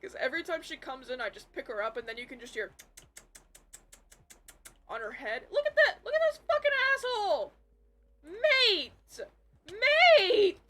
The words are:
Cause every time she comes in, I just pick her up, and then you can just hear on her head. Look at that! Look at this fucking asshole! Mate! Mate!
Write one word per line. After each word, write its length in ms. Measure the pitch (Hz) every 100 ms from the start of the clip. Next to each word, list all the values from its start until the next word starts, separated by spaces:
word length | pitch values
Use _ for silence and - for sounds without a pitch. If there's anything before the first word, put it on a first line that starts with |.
Cause 140 | 196 -
every 240 | 269 311
time 180 | 339 320
she 160 | - 320
comes 320 | - 269 254
in, 120 | 254
I 80 | 220
just 220 | - -
pick 140 | - 269
her 140 | 214
up, 160 | 208 254
and 100 | 233
then 100 | 226
you 80 | 240
can 140 | 254
just 140 | 240
hear 180 | 226 202 _ - - - - _ - _ - _ - _ - _ _ _ - _ - - _ _
on 120 | 226
her 100 | 220
head. 320 | 240 269 233 -
Look 140 | 440 587
at 100 | 587
that! 240 | 571 -
Look 100 | 427
at 80 | 605 640
this 80 | 605 _
fucking 240 | 605 587 554 523
asshole! 600 | 539 494 480 403 294 196 _ _ _ _ _ _ _
Mate! 680 | 294 392 622 523 494 370 240 - _ - - _ _ _ - 403 508 622 719 622
Mate! 500 | 381 427 392 - _